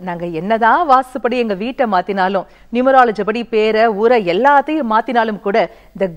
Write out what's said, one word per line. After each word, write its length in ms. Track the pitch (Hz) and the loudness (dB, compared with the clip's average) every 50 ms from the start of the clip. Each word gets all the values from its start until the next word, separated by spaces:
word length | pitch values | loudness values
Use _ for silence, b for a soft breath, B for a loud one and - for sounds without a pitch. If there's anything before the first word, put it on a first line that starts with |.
| 180 | -12
நாங்க 180 | 180 175 165 175 175 165 156 | -12 -10 -8 -8 -8 -8 -6
என்னதான் 420 | 170 202 226 220 226 220 240 320 359 294 | -4 -2 -2 0 2 2 2 2 2 4
வாஸ்துப்படி 460 | 254 262 269 - - 262 - 240 233 254 | 2 2 2 -2 -8 -6 -4 -2 -2 -2
எங்க 120 | 240 220 202 180 | -2 -2 -4 -6
வீட்டை 220 | 214 247 254 - 254 220 | -6 -8 -4 -4 -2 0
மாத்தினாலும், 520 | 196 180 180 - 196 196 180 190 196 185 - b b b b b - | 0 -2 -2 -2 -2 -2 -2 0 -2 -4 -6 b b b b b -4
நியூமராலஜி 500 | 240 254 269 269 262 247 240 202 214 196 202 | 0 0 4 4 4 4 4 2 -2 -4 -4
படி 140 | 214 240 233 - | -4 -4 -4 -2
பேரை, 320 | 233 214 214 220 214 220 226 233 208 190 | -2 0 0 2 2 2 2 2 2 2
ஊரை 160 | 220 233 254 233 202 170 165 | 2 2 2 2 2 0 0
எல்லாத்தையும் 560 | 190 247 277 285 277 269 - 311 311 277 220 | 2 4 4 4 4 2 0 -4 -4 -2 0
மாத்தினாலும் 480 | 214 220 226 - 247 240 220 220 208 180 - | 0 -2 0 0 -2 -2 -2 -2 -4 -6 -4
கூட, 100 | 202 202 226 175 165 B B B B B | -2 0 0 0 -2 B B B B B
இந்த 120 | - 196 180 165 | -6 -6 -6 -4